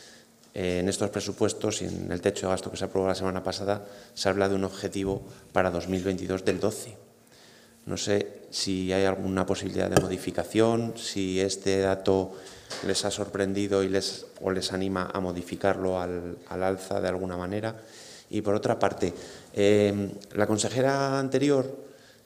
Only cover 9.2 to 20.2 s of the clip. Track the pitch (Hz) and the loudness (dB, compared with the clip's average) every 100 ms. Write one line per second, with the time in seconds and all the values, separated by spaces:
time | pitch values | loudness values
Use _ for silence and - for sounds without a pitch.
9.2 | 95 95 92 95 98 92 92 95 92 92 | 0 0 2 0 -2 -2 2 2 2 -2
10.2 | - - - 107 113 117 117 113 - 98 | -2 -4 0 4 4 4 0 -4 -6 -2
11.2 | 92 92 98 - 98 98 95 95 98 95 | 0 2 0 0 0 2 4 2 4 4
12.2 | 92 - - - - - 95 95 101 101 | 2 -4 -16 -18 -12 -6 -2 0 0 -2
13.2 | 98 95 98 98 101 98 95 98 - - | -2 0 0 0 2 2 2 2 0 -6
14.2 | - - 95 92 92 92 95 92 90 98 | -12 -6 -2 0 0 -2 0 0 -2 -2
15.2 | 92 87 - 90 98 92 92 92 90 87 | -2 -4 -6 0 2 2 0 0 -2 -4
16.2 | 87 87 - 92 92 95 - 98 92 90 | -6 -10 -8 -2 0 -2 -2 -2 0 -2
17.2 | 92 90 90 104 113 113 - - - - | -2 -4 -4 -4 -4 -8 -14 -20 -18 -20
18.2 | - 107 104 101 120 110 98 - 90 - | -6 -2 0 2 2 2 2 2 -2 -2
19.2 | - - - - 101 104 104 101 98 - | -10 -16 -6 4 6 8 6 2 -2 -6